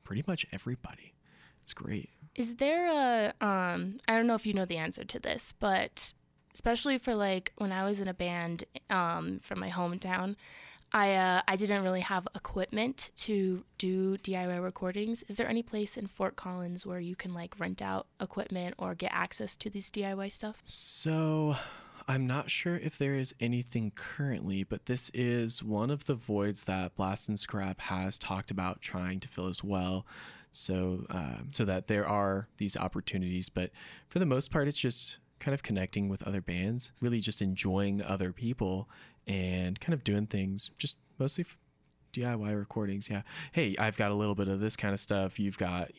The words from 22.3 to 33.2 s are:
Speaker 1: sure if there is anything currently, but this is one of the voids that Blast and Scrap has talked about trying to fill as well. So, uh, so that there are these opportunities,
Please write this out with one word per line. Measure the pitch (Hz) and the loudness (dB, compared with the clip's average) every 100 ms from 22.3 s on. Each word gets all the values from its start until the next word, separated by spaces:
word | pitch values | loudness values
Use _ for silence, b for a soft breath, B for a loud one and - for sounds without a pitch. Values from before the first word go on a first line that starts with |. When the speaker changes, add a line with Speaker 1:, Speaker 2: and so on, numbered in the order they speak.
| 131 - | 2 0
Speaker 1:
sure | - 175 170 | 0 0 0
if | 160 - | -2 0
there | 139 | 2
is | 139 131 - | 2 0 0
anything | 117 120 120 120 110 - | 0 2 0 0 -2 -4
currently, | - - 143 113 90 95 | -8 -2 -2 0 0 0
but | 95 101 - | -2 -4 -2
this | 127 - | -2 0
is | 123 123 120 117 117 | 0 2 2 0 -2
one | 110 104 117 | -2 0 2
of | 143 - | 0 0
the | 127 | -2
voids | 117 104 101 101 | 2 2 2 0
that | - 95 92 - | -2 0 -2 0
Blast | 95 98 - | 0 0 -2
and | 104 | -2
Scrap | - 104 95 92 | -2 -2 -2 -4
has | - 92 95 - | -4 -2 0 -2
talked | - 95 - | -2 -4 -2
about | 95 92 90 | -2 -2 -4
trying | - 92 90 95 | -6 -4 -2 -4
to | - | -6
fill | - 92 | -4 -2
as | 87 | 0
well. | 101 98 92 92 - B B B B | 0 0 2 0 -4 B B B B
So, | - - 92 92 92 113 | -2 2 2 2 0 -2
uh, | 90 73 57 62 | -4 -2 -6 -6
so | - 107 | 0 2
that | 92 - | 2 2
there | 104 101 | 2 4
are | 104 101 98 110 - | 4 4 2 -2 -4
these | 104 - | -2 0
opportunities, | 92 - - 98 | -2 -2 -4 -2